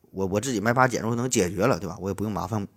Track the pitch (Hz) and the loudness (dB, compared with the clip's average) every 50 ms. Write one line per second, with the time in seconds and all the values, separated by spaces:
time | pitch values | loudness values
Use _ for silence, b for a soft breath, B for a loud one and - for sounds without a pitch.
0 | - _ - 92 95 92 95 107 117 139 123 98 101 117 120 131 127 123 - - | -20 _ -6 -4 -2 -2 -2 -2 -2 -2 -4 0 0 2 4 4 4 4 2 0
1 | 90 113 120 117 123 131 127 113 90 87 82 85 104 131 113 85 98 82 90 90 | -2 -2 -2 -2 -2 2 2 2 2 2 2 2 2 2 2 0 -2 -6 -8 -6
2 | 90 98 98 - 98 110 101 82 87 92 113 104 98 - - | -6 -6 -4 -2 -4 -4 -2 -4 -4 -2 -4 -4 -4 -6 -10